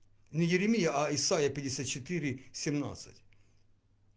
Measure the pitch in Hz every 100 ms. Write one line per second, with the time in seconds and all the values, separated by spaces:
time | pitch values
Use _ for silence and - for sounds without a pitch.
0 | - _ - 151 170 180 208 233 160 143
1 | 147 143 - 180 143 143 139 123 131 139
2 | 120 175 147 127 - - - 147 127 92
3 | - - - - - _ _ _ _ _
4 | _